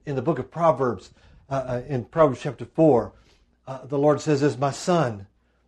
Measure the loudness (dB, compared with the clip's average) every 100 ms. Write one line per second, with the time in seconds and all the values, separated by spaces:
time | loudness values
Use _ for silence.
0 | -6 -4 -2 -4 -6 0 2 2 0 -2
1 | -10 _ -20 -20 -8 -6 -4 -8 -4 -6
2 | -2 2 2 2 -8 -10 -6 4 4 4
3 | 0 -10 _ _ _ _ -16 -14 -6 0
4 | 2 2 0 2 0 0 -4 -2 -2 0
5 | 0 -6 -14 _ _ _